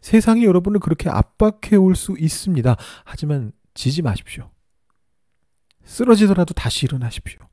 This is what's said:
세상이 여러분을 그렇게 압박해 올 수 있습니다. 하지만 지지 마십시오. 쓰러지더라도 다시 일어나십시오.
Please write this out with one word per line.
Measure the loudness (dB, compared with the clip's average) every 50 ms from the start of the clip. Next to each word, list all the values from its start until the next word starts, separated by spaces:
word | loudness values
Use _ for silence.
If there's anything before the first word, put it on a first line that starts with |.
세상이 | _ 4 2 4 4 4 2 4 4
여러분을 | 4 4 2 2 0 -2 -2
그렇게 | 0 -2 -4 -2 -4 -4
압박해 | -2 -2 -2 _ _ _ 0 0 0 _ -4 2 2
올 | 4 4 4 2
수 | 0 -2 -8 -6 -4
있습니다. | -4 -4 -4 -4 -4 -4 -2 0 2 0 0 0 -4 -18 -20 -20 _
하지만 | -16 -12 -8 -6 -4 -4 -4 -6 -8 -12 _ _ _ _
지지 | -6 -6 -4 -4 -2
마십시오. | -2 -4 -4 -4 -8 -12 -16 -16 -16 -18 _ _ _ _ _ _ _ _ _ _ _ _ _ _ _ _ _ _ _ _ _ _ _ _ _ _ _
쓰러지더라도 | -20 -6 -2 4 4 6 6 6 4 4 2 0 -2 -2
다시 | -6 -6 -4 -4 -2 -4
일어나십시오. | -4 -4 -4 -6 -8 -8 -10 -16 -16 -20 _ -20 _